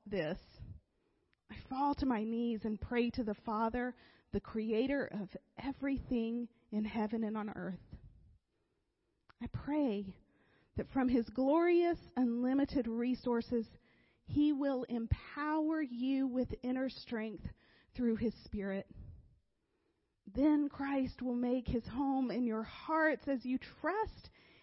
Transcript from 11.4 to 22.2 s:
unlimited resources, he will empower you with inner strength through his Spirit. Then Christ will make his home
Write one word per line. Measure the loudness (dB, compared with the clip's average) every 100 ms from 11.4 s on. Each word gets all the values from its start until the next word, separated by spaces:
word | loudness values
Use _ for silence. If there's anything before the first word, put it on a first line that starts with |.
| 4 6 6 6 4 2 -4
unlimited | 0 2 2 2 4 2 2 0
resources, | 0 0 0 0 0 0 -2 -2 -10 _ _ _ _ -2
he | 4 4
will | 4 2 0
empower | -2 -2 0 -2 -4 -6 0 2 2 2
you | 0 -2 0 2 2
with | 0 0 -2
inner | -2 0 -2
strength | -4 -6 -6 -4 -8 -10 -14 _ -20 _ 0
through | 2 2
his | 0 -2
Spirit. | -6 -4 -2 -4 -6 -12 -16 -16 -20 _ _ _ _ _ _ _ _ _ -6 2
Then | 4 4 2
Christ | -2 -2 0 -2 -2
will | -4
make | 0 0 0 0
his | -2 -2
home | -2 0 0